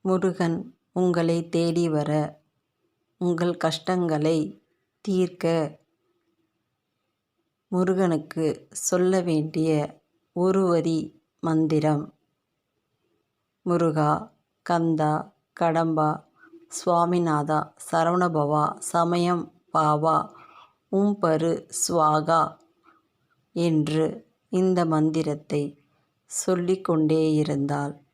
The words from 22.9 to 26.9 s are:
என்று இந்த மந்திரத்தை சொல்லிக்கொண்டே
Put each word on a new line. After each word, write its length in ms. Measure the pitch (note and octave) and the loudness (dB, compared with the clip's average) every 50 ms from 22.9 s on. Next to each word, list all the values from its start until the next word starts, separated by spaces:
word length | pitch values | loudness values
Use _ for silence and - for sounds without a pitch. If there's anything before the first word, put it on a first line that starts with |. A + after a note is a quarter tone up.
| _ _ _ _ _ _ _ _ _ _ _ _ | _ _ _ _ _ _ _ _ _ _ _ _
என்று 760 | _ F3 E3+ E3+ D#3+ D#3 D3 D3+ D3+ D#3 D#3+ D#3+ - - - _ _ _ _ _ | _ -2 0 2 2 2 0 0 0 0 0 -2 -4 -8 -16 _ _ _ _ _
இந்த 360 | - F#3 F#3+ F#3+ F#3 F3+ E3+ | -2 0 2 2 2 2 0
மந்திரத்தை 960 | D#3+ D#3+ D#3 D#3 D#3+ D#3 D#3+ D3+ D3+ D3 D3 - _ - D3 C#3+ C#3+ - _ _ _ _ _ _ _ _ _ _ | 0 2 2 2 0 0 -2 -2 -2 -6 -6 -8 _ -4 -4 -4 -4 -10 _ _ _ _ _ _ _ _ _ _
சொல்லிக்கொண்டே 1080 | _ - - - - F#3 F3+ F3 F3 F#3+ F#3+ F#3+ - | _ -10 -6 -2 -2 0 0 0 -2 -2 -2 0 -2